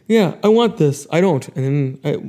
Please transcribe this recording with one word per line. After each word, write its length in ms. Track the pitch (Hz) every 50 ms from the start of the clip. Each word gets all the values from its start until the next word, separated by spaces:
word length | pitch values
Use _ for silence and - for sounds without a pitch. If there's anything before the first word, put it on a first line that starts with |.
| _
"Yeah, 280 | - 220 226 196 156 - -
I 60 | -
want 300 | 208 220 226 233 226 233
this. 280 | - 160 143 131 - - -
I 80 | 151 165
don't. 260 | 185 196 160 131 - -
And 160 | - 151 131
then, 340 | 135 143 147 139 131 135 139 -
I, 120 | 147 151 - -